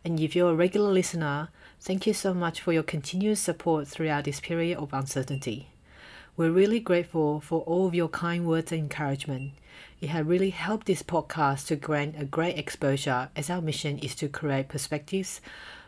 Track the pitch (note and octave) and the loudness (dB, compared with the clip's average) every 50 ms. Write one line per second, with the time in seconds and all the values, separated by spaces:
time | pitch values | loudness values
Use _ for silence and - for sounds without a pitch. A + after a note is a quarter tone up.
0 | - E3+ E3 D#3 D#3 D3+ - F3+ F3 F3 E3 D#3+ F3 F#3 - G#3 G#3 G3+ F#3+ F3+ | -4 -2 0 0 0 2 2 4 4 4 6 4 4 4 4 4 4 4 4 4
1 | F3+ - - E3+ D#3 C#3+ C#3+ D3 D#3 - - - - - - - - - F#3 F#3+ | 2 2 -2 -2 -2 -2 -2 -4 -4 -8 -12 -18 -20 -20 -20 -12 -6 -4 -2 0
2 | - A3 G#3 - - F#3+ F3+ F3+ F3 E3 E3 - - F3 E3 D#3+ D#3 - - D#3 | 2 0 0 2 2 0 0 2 0 -2 -2 -2 0 2 2 2 2 0 -4 -4
3 | - - - F#3 G3+ G#3+ G#3+ G#3 - F#3 - - - F3 D#3+ D3+ C#3+ C#3+ - - | -4 -4 -2 0 2 2 2 2 0 -2 -2 -2 2 2 2 2 0 -4 -4 -2
4 | D#3+ D#3 D3 D3 C#3+ D3 C#3 - - - E3+ E3 E3 E3+ F3 - D3 C#3 C#3 C3+ | 0 0 0 0 0 -2 -4 -6 -4 -4 -2 0 0 0 0 -2 -4 -4 -4 -4
5 | C3+ C#3 - C#3 C3 C3 C#3 C3+ - B2 G#2+ - - - - - - - - - | -2 -2 -2 -2 -2 -2 -4 -4 -4 -6 -6 -8 -10 -16 -20 -20 -20 -20 -20 -20
6 | - - - - - - - - E3 E3 E3+ F#3+ G3 G#3+ A3+ A3+ A3+ - F3 F3 | -20 -20 -20 -20 -20 -10 -2 2 2 4 6 6 6 6 4 2 2 2 2 2
7 | E3+ - - E3 D3+ D3 D3+ D3+ D3+ - E3 E3 - E3 E3+ F#3 F#3+ F3+ E3+ F3 | 2 0 0 2 2 2 2 0 -2 -2 -2 -2 0 2 2 2 2 2 2 2
8 | E3 D#3+ - - E3+ E3+ E3+ F3 E3+ E3 D#3+ D#3+ D#3+ - E3+ D#3+ D3+ C#3 - - | 0 0 0 -2 -2 0 0 0 2 2 2 2 0 0 -2 -2 -2 -4 -4 -2
9 | D3 C#3 C#3 C#3 - D3 C3+ C3 C3+ C#3 C#3 - - - - - - - - - | -2 -2 -2 -2 -2 -4 -6 -6 -6 -10 -12 -14 -20 -20 -20 -20 -20 -20 -14 -10
10 | E3 C#3+ E3 E3 D3+ D#3+ F3 F3+ G3 F#3+ F3 - D#3+ F#3+ A3+ G#3+ - - E3+ - | -6 -4 -2 0 2 2 4 4 4 2 0 -2 -2 -2 -2 -2 2 0 0 0
11 | - - F3 D#3+ - - - D#3+ D3 C#3 C3+ C3+ - - D#3+ C#3 - D#3 D3+ D3 | 0 -2 0 0 0 0 0 2 2 2 2 0 0 -2 -2 -2 0 0 0 2
12 | D3 D3+ D#3 D3+ C#3+ C#3 - D#3+ E3 F3+ - D#3+ D3 - - - D3+ C#3 C#3 C3+ | 0 -2 -4 -6 -6 -4 0 0 0 0 0 -4 -6 -8 -6 -2 0 2 2 2
13 | - C#3+ B2+ B2 C3 - - D3 C#3 D3 F3+ F3+ D#3+ D#3 C#3 - - D3 C#3+ C#3 | 2 0 0 0 -2 -4 -6 -6 -4 -2 -2 -2 -2 -2 -2 -2 -2 -4 -4 -4
14 | C#3+ C3 - - D#3 C#3 C#3+ - D#3+ C#3+ C#3 C3+ C3+ - - - - - D3+ D3 | -6 -6 -6 -4 -6 -6 -4 -4 -2 0 0 0 -2 -2 -4 -6 -4 -4 -6 -6
15 | D3 - F#3+ F#3+ F#3 - - - - - - - - - - - - | -6 -4 -4 -2 -2 -4 -8 -12 -14 -16 -18 -18 -18 -18 -18 -20 -20